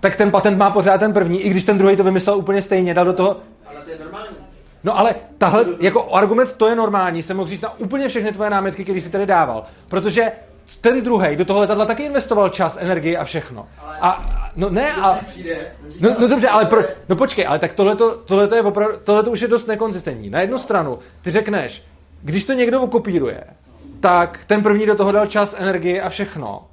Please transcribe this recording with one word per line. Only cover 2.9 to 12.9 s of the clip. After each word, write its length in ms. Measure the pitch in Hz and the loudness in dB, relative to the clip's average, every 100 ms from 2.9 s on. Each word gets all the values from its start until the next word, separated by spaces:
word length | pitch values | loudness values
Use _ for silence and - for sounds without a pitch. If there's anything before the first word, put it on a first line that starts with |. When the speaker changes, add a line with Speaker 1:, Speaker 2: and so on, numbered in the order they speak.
Speaker 1:
dal 100 | 170 | 2
do 80 | 180 | 2
toho 240 | 185 185 190 - - - | 2 0 -2 -10 -20 -20
Speaker 2:
Ale 100 | 147 | -20
to 60 | 156 | -16
je 80 | 160 | -16
normální. 380 | 156 196 214 - - - - - | -14 -16 -16 -18 -20 -20 -20 -8
Speaker 1:
No 140 | 180 220 | -2 2
ale 160 | 226 - - - | 2 0 -10 0
tahle, 260 | 185 214 202 170 | 2 4 2 2
jako 320 | 180 220 - | 2 2 2
argument, 380 | 190 196 220 254 - | 2 2 2 0 2
to 120 | 220 | 2
je 80 | 233 | 2
normální, 460 | 220 202 185 170 | 0 0 -2 -4
jsem 140 | 160 190 | -6 -6
mohl 120 | 175 | -6
říct 120 | 185 | -6
na 180 | 214 - | -10 -8
úplně 300 | 190 269 277 | -6 -4 -2
všechny 240 | 240 214 | -2 -4
tvoje 180 | 208 208 | -4 -2
námitky, 340 | 202 196 196 | 0 -2 -6
který 160 | 185 185 | -6 -6
jsi 100 | 165 | -4
tady 160 | 196 196 | -4 2
dával. 380 | 180 147 113 - - - | 2 2 -2 -10 -20 -6
Protože 440 | 185 196 185 226 226 - - - - | -2 0 0 0 -4 -20 -20 -20 0
ten 220 | 233 262 | 2 2
druhej 340 | 233 226 180 147 | 2 2 2 0
do 80 | |
toho 160 | 185 196 | 0 2
letadla 240 | 202 208 214 | 2 2 0
taky 160 | 226 | -2
investoval 460 | 294 285 - 208 196 | -2 -4 0 2 2
čas, 280 | - 170 - | 2 -4 -2
energii 360 | 175 | -4